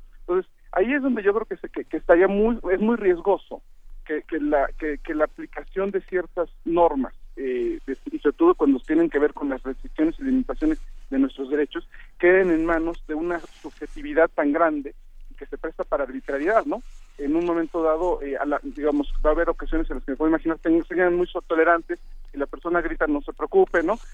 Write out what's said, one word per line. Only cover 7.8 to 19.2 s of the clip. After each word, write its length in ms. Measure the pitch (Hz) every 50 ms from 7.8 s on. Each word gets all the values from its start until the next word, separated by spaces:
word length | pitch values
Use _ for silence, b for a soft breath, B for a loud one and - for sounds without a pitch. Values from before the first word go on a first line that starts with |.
| -
de, 140 | - 269 - - 294 -
y 60 | 302
sobre 160 | - 294 -
todo 180 | - 330 339 359
cuando 240 | - - - 139 -
tienen 320 | - - - - 170 -
que 80 | - 147
ver 160 | 143 147 -
con 140 | - 147 143
las 140 | 135 127 -
restricciones 500 | 135 131 - - 131 - - 156 165 165 -
y 20 | 139
limitaciones 560 | 135 127 131 127 - 131 - - 156 156 - - - - - - -
de 80 | 139 135
nuestros 320 | 135 131 - - 135 127
derechos, 380 | 147 147 147 135 - 170 - B B B B B B -
queden 320 | - 175 185 190 190 180
en 140 | 165 160 160
manos 380 | 165 170 160 165 160 - - - -
de 60 | 156
una 260 | 151 165 175 175 165
subjetividad 880 | 160 - - - - - - - 156 147 - 156 143 147 147 143 160 170
tan 220 | - - 156 147 143
grande 420 | 160 170 165 156 147 135 - - - - - - - - - -
que 100 | - -
se 120 | - - 139
presta 240 | - 160 - - -
para 220 | - - 143 143
arbitrariedad, 600 | 127 131 135 - - 143 139 143 175 214 226 175
¿no? 160 | 139 165 226 - - - - - - - -
En 160 | 143 143 151
un 100 | 165 175
momento 380 | 175 170 170 165 160 - 175 160
dado, 400 | 160 156 160 180 180 165 - 139
eh, 140 | 143 135
a 80 | - 135
la, 160 | 143 147 - -
digamos, 500 | 143 120 143 143 151 143 147 143 - - -